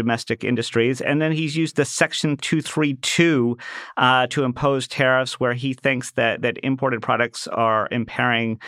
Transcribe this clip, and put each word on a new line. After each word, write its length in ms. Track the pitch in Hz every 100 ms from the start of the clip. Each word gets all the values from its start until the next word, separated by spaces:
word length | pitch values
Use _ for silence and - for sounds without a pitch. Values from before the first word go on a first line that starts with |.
domestic 420 | 117 113 - 113
industries. 560 | - 120 117 117 120 131
And 220 | - 147
then 100 | 156
he's 240 | 156 156 156
used 200 | 160 -
the 100 | 139
Section 500 | - 156 - 156 143
two 260 | - 160
three 340 | - - 151 131
two, 600 | - - 170 147 120 120 - - - -
uh, 280 | 127 127 127
to 160 | 147
impose 440 | 131 123 147 139 123
tariffs 520 | - 131 131 127 -
where 140 | 127
he 200 | 123 135
thinks 380 | 127 139 127 -
that, 300 | - 113 104
that 160 | 123 -
imported 400 | 135 135 135 117
products 420 | - 117 120 - -
are 400 | - 113 110 -
impairing, 680 | 120 113 - 123 117 113 113